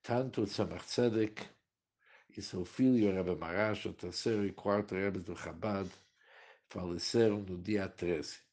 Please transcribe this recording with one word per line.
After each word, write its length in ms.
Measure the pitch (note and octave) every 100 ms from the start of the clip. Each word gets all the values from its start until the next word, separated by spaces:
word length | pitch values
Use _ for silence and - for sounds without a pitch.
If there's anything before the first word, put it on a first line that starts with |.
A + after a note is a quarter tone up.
tanto 380 | - A#2+ C3 A#2+
o 60 | G2+
Tzemach 400 | - F#2 F2 -
Tzedek 600 | - A#2+ A2 A2 - - _ _ _ _ _ _ - _
e 60 | -
seu 240 | G2 F#2+
filho, 460 | F2 - C3 B2 G#2
o 40 |
Rebbe 220 | F#2+ F2+ E2
Maharash, 480 | E2 F2+ G#2+ G2+
o 80 | G2
terceiro 540 | F2+ F2+ F2 A#2 A2 G2+
e 60 |
quarto 400 | - G#2 G2+ G2+
Rebbe 260 | F#2 G2 G2
do 160 | F2 F2
Chabad, 540 | F2 E2 A2 G2 F#2 - _ _ _ - - - _
faleceram 760 | F#2+ F2+ F2 - A#2 A2+ G#2
no 160 | F#2+ F2+
dia 280 | F2+ G#2 F#2
treze. 560 | - F2 D#2+ C#2+ - _